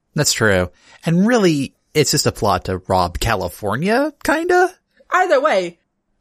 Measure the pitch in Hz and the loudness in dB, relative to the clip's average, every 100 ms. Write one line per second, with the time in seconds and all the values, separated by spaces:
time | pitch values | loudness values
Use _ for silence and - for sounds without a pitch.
0 | _ 151 147 - 110 95 90 - _ - | _ -4 -4 0 2 2 0 -6 _ -10
1 | - 170 208 247 185 147 131 _ _ 156 | -2 2 2 4 2 0 -4 _ _ -2
2 | 139 151 - - 107 90 - 92 - 95 | 0 0 -2 -2 0 0 -2 -6 -2 0
3 | 87 - - 104 92 - 101 120 185 240 | 0 -2 -2 -2 -4 -6 -6 -4 -2 -2
4 | 302 - - 320 349 359 359 - _ _ | -2 -4 -4 -2 2 2 0 -4 _ _
5 | - 349 370 277 294 208 175 - _ _ | -4 -2 2 2 2 0 -2 -8 _ _
6 | _ _ | _ _